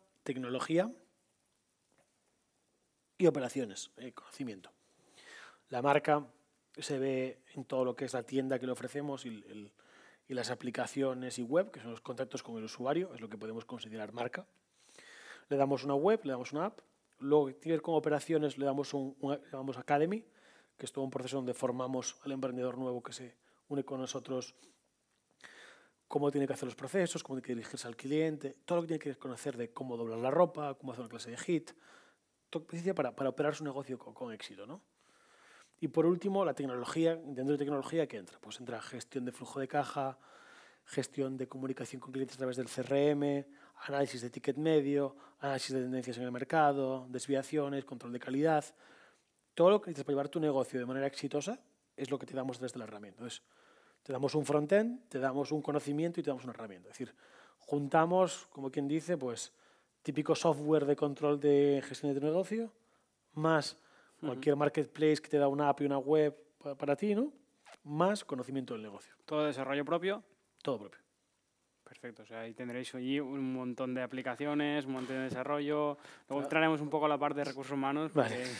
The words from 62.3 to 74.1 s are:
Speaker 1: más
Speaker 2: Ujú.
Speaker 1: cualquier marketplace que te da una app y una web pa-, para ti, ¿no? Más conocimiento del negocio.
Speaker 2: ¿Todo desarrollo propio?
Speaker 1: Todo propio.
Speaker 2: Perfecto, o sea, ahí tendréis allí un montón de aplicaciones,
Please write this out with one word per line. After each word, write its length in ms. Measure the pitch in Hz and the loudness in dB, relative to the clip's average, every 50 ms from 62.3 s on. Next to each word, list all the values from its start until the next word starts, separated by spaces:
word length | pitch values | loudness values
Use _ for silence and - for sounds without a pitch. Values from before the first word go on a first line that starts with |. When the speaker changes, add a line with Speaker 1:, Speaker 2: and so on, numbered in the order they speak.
| 160 185 185 185 214 226 226 220 - _ _ _ _ _ _ _ _ _ _ _ _ | 2 2 2 0 -2 -4 -4 -6 -10 _ _ _ _ _ _ _ _ _ _ _ _
Speaker 1:
más 480 | 151 156 160 160 151 - - - - _ _ _ - _ _ _ | 2 4 6 6 6 4 0 -8 -12 _ _ _ -20 _ _ _
Speaker 2:
Ujú. 100 | _ 156 | _ -4
Speaker 1:
cualquier 280 | 139 123 131 135 151 143 | -4 -4 2 4 4 6
marketplace 640 | 143 147 143 - 156 135 - - 147 156 156 151 | 6 4 4 4 2 -2 -2 0 4 6 6 6
que 120 | - - - | 4 2 2
te 80 | 156 | 4
da 100 | 143 143 | 4 4
una 220 | 139 139 143 147 143 | 4 4 4 4 4
app 120 | 139 - | 4 4
y 40 | 143 | 2
una 120 | 139 139 | 2 2
web 380 | 139 127 143 156 156 151 147 147 - - _ _ _ | 2 4 4 6 6 6 4 2 -4 -12 _ _ _
pa-, 160 | - 143 139 | -10 -10 -8
para 200 | - 147 143 143 | -2 0 0 2
ti, 200 | - 208 208 202 | 2 2 2 2
¿no? 160 | 214 277 302 - - _ _ _ _ _ - - - - | 2 0 0 -4 -12 _ _ _ _ _ -20 -20 -18 -10
Más 420 | 147 147 156 175 196 208 202 - | -4 2 4 4 4 2 0 -4
conocimiento 480 | - 143 127 120 127 139 135 127 120 120 | -6 -6 -6 -4 -4 -4 -4 -4 -4 -8
del 80 | 110 107 | -8 -8
negocio. 320 | 104 98 98 - - - _ _ | -10 -12 -14 -18 -20 -20 _ _
Speaker 2:
¿Todo 200 | - 151 151 151 | -2 0 2 2
desarrollo 400 | 147 127 135 131 131 139 143 143 | 2 0 -2 -2 -2 0 -2 0
propio? 380 | 147 170 170 180 190 202 220 - _ _ _ _ _ _ _ | 0 0 2 2 0 -2 -2 -6 _ _ _ _ _ _ _
Speaker 1:
Todo 160 | - 143 123 | -2 -2 -2
propio. 240 | 104 104 - - - _ _ _ _ _ _ _ _ _ _ _ _ _ _ _ _ _ | -2 -4 -10 -16 -20 _ _ _ _ _ _ _ _ _ _ _ _ _ _ _ _ _
Speaker 2:
Perfecto, 400 | - - - - 120 107 - 107 | -20 -18 -14 -12 -12 -12 -14 -16
o 20 | |
sea, 160 | 113 113 113 | -12 -10 -8
ahí 120 | 113 117 113 | -8 -8 -8
tendréis 420 | - 123 120 120 127 123 - - | -8 -8 -6 -6 -6 -6 -6 -6
allí 240 | 127 127 131 139 147 | -4 -2 0 0 0
un 320 | 143 127 139 139 131 131 | 0 -2 -4 -2 -2 -2
montón 420 | 131 127 127 123 117 139 131 127 127 | -2 -2 -4 -4 -4 -2 -2 -2 -2
de 80 | 131 | -2
aplicaciones, 840 | 123 117 | -4 -4